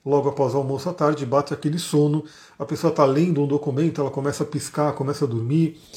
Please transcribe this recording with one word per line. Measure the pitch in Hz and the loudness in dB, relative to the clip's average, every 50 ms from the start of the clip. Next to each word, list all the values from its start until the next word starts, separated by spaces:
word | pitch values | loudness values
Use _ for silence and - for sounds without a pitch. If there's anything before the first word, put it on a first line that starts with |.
| - | -2
logo | 135 139 143 131 143 | 0 0 2 2 0
após | 143 143 139 143 139 | 0 0 0 0 0
o | |
almoço | 143 135 131 135 131 - 180 | 0 -2 -2 -4 -4 -4 -6
à | 175 | -2
tarde, | - 151 147 156 143 139 | 0 2 2 2 0 -2
bate | 120 135 143 143 - 151 | 0 2 0 0 0 -4
aquele | - - 151 156 175 | -4 -2 -2 -2 -2
sono, | - - - 147 147 147 147 151 151 - - - - - - - | -2 0 2 2 4 4 2 -2 -4 -8 -14 -20 -20 -20 -14 -12
a | - | -8
pessoa | - 156 - - 165 | -6 -4 -2 0 0
tá | 160 - 143 | 4 4 4
lendo | 135 135 151 175 185 160 143 | 4 6 4 2 2 2 2
um | 143 | 2
documento, | 139 147 147 - 147 123 143 165 165 - 151 | 2 0 0 0 -2 0 0 0 0 0 -2
ela | 143 131 | -2 -2
começa | - 143 135 143 139 - | -2 -2 -4 -2 -2 -4
a | 151 | -4
piscar, | - - 139 - - - 151 147 147 - | -4 -4 -6 -8 -4 -2 0 0 0 0
começa | - 135 139 143 - 147 | -2 -4 -4 -2 -2 -2
a | 123 | -2
dormir. | 117 113 113 123 147 165 165 156 - - - - - | -2 -2 -2 0 2 2 2 2 0 -6 -16 -20 -20